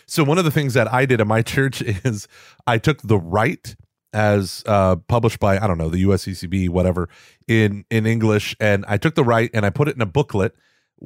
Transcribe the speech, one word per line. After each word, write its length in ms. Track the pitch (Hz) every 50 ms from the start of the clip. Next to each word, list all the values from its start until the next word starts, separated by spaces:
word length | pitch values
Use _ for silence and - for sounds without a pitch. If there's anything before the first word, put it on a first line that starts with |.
| _
So 160 | - - 170
one 160 | 147 139 160 185
of 60 | 175
the 60 | 156
things 220 | - 160 143 135 110
that 180 | 127 110 107
I 120 | 123 127 139
did 160 | 127 123 110
at 60 | 107
my 160 | 107 110 113
<laughs> 120 | 113 - -
church 280 | 139 135 135 - -
is 460 | - 113 104 92 - 123 107 101 - - _ - - - _ _ - 123
I 100 | 117 110
took 240 | - 156 143 -
the 160 | - 107 113 98
rite 560 | 82 85 90 104 113 143 - - - - - - _ _ _ _ _ _
as, 500 | - 107 107 107 104 101 95 85 - - -
uh, 280 | 110 104 101 95 92 92 82 - -
published 320 | 120 117 117 110 - -
by, 180 | - 101 98 95
I 80 | 110
don't 120 | 101 87 82
know, 100 | 80 80
the 100 | 82 92
U 120 | 92 98 98
S 80 | 90
C 120 | - 98 92
C 120 | - 92
B, 220 | 85 92 98 90 87
whatever, 400 | 85 90 90 92 85 90 85 - _ - - - _ _ _ -
in, 360 | 113 110 107 101 101 101 - -
in 160 | 117 110 107
English, 500 | 110 113 113 110 110 104 104 - - - -
and 240 | 110 104 101 98 101
I 100 | - 104
took 200 | 101 - 160 -
the 80 | - 135
rite 260 | 117 117 113 113 - -
and 120 | 110 104
I 40 | 98
put 180 | - - 147 151
it 80 | -
in 60 | 123
a 40 | 113
booklet. 480 | 92 - 139 143 - - 98 95 - - _ _ _ _ _ _ _ _ _ -